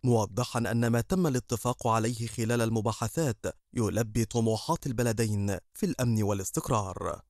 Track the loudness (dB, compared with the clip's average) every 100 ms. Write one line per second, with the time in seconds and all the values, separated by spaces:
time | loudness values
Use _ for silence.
0 | 4 4 2 -2 -2 -2 0 0 2 2
1 | 2 0 2 0 -2 -4 -2 -2 0 2
2 | 0 -2 -6 -4 0 2 2 2 0 -2
3 | -4 0 -2 -2 -6 -8 _ -2 0 0
4 | -2 0 0 2 2 0 -2 -4 -2 0
5 | 0 2 0 0 0 -2 _ -4 -2 0
6 | 2 2 2 0 -2 -4 0 -2 -2 -6
7 | -6 -8 -10